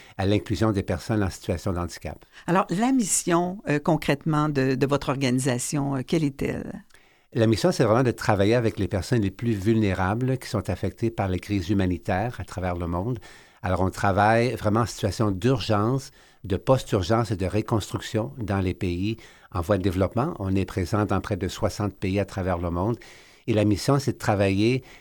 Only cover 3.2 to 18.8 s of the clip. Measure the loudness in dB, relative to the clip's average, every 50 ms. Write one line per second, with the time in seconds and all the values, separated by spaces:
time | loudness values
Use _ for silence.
3.2 | 0 0 0 0 0 -2 -4 -6 -4 -2 -2 0 2 2 0 2 2 0 -2 0
4.2 | 0 0 0 2 0 0 0 2 2 2 2 2 2 2 2 0 0 -2 -2 0
5.2 | 0 0 0 0 0 0 0 -2 -2 -4 -2 -2 -2 -2 -4 -4 -4 -2 0 0
6.2 | 0 0 -2 -4 -4 -4 -4 -6 -8 -10 -12 -14 -16 _ -20 -20 _ _ _ _
7.2 | _ _ 0 2 4 4 4 4 2 2 2 4 4 4 4 4 4 2 0 0
8.2 | 0 0 2 4 4 4 4 4 2 0 0 -2 -2 -2 -2 -4 -2 0 0 2
9.2 | 2 0 -2 -2 -2 -2 -2 0 2 2 2 4 4 2 2 0 0 0 0 0
10.2 | 0 -2 -2 -2 -4 -4 -4 -4 -2 -2 -4 -2 -4 -6 -4 -2 -4 -2 -2 -2
11.2 | -2 -2 -2 -4 -2 -2 -2 -2 0 0 0 2 2 2 0 -2 -2 -2 -2 0
12.2 | -2 -2 -6 -8 -12 -10 -8 -6 -4 -4 -4 -4 -4 -4 -2 -2 -2 -4 -6 -6
13.2 | -8 -14 -20 -20 -20 -20 _ _ -2 -2 0 2 2 0 0 0 0 2 4 4
14.2 | 4 4 4 4 2 0 -2 -2 -2 0 2 2 0 0 -2 -4 -4 -4 -2 0
15.2 | 0 0 0 0 2 2 2 2 2 0 2 2 2 2 0 -2 -4 -8 -14 -20
16.2 | -20 -20 _ _ -6 -4 -4 -2 2 2 2 2 2 0 0 0 2 2 2 0
17.2 | 2 0 -2 -2 -2 -2 0 -2 0 0 0 0 0 -2 -6 -8 -6 -4 -4 -4
18.2 | -4 -4 -6 -8 -4 -2 -2 0 0 -2 -2 -2